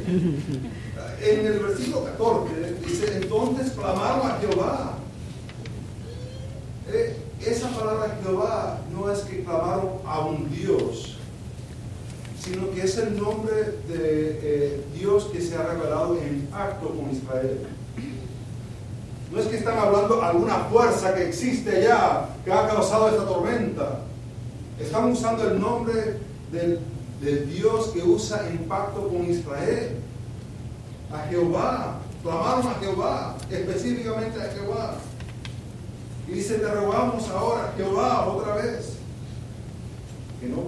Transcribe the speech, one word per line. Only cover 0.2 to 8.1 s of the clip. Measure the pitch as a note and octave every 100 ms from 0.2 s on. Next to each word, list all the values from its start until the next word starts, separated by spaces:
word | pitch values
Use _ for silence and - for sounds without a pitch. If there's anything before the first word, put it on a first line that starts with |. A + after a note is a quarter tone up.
| E3+ C#3+ D3+ C#3 B2+ - - - - -
En | G#3 G#3+ G#3+
el | G3+
versículo | G3+ - - - -
catorce | - A3+ - - D#3+ F3 F3 -
dice, | F3 G#3 F#3+
"Entonces | F#3 A3 B3 C4 C4
clamaron | - G3 F#3+ A3 C4+ C4
a | A3+
Jehová". | G3+ F#3 - - - - - - - - - - - - - - - - - - - - - - -
Eh, | A3 A#3 - - - A3
esa | A#3+ B3
palabra | A3 G#3+ G#3+ G#3+